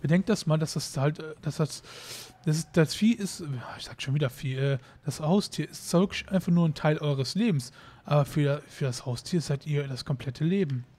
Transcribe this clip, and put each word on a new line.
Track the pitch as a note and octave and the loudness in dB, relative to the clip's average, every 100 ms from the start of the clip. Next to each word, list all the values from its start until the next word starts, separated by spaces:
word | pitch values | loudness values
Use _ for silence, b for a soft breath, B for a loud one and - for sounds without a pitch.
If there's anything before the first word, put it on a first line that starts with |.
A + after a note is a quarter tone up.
bedenkt | C#3+ F3 G3 | 4 2 4
das | G#3 - | 0 2
mal, | D#3 | 2
dass | D#3 | 0
das | - - - | -4 -6 0
halt, | C#3 D#3 | 0 0
äh, | D#3 - | -10 -8
dass | D3+ - | -8 -2
das, | D#3 - B B B B B B - | -2 -2 B B B B B B -2
das | D#3 | 0
ist, | - | 2
das | - D#3 | 2 2
Vieh | - G#3+ | 4 2
ist, | A#3 G3+ - D#3 B2+ - - | 4 -2 -6 -6 -6 -8 -12
ich | |
sag | - - | -14 -10
schon | - | -2
wieder | C#3+ C#3 | 0 0
Vieh, | - C3 C3 | -2 -6 -2
äh, | C#3 C3+ B B | 0 0 B B
das | - - | -8 -4
Haustier | D#3 G3+ - - D3+ | 2 2 2 -6 -6
ist | - - | -8 0
zwar | E3+ | 2
wirklich | G3+ - - | 2 0 -2
einfach | F#3+ F3+ | -2 4
nur | F3 E3 | 4 4
ein | |
Teil | D3 D#3 D#3 | 2 0 2
eures | D3+ C3+ B2+ | 0 0 -2
Lebens, | F#3 A#3 D3+ - B B B - | 0 2 2 -2 B B B 2
aber | D3 | 2
für, | C#3+ D#3+ C#3+ D3 - | 4 2 2 0 -6
für | - C#3 | -4 -4
das | A#2+ | -4
Haustier | - A#2+ - F3 | -4 -6 0 -2
seid | - C#3 D3+ | 0 -4 0
ihr | C#3+ C#3 | -2 -2
das | B2+ | -8
komplette | - C3 - B2 | -4 -4 -4 -2
Leben. | D#3 G3 E3 C3 B2 | 0 2 0 -2 -6